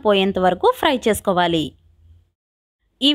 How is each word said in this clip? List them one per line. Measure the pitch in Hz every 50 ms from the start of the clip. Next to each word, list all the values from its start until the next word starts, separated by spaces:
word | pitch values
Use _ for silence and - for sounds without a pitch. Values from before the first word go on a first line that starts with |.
| -
పోయేంత | 214 202 196 190 196 190 196 185
వరకు | 185 180 185 - 440 508 -
ఫ్రై | - 330 277 240 -
చేసుకోవాలి. | 226 208 - - - 185 175 175 170 170 165 151 - - _ _ _ _ _ _ - - _ _ _ _ _ _ _ _ _ _ _ _ _ _ _ _ _ 254
ఈ | 285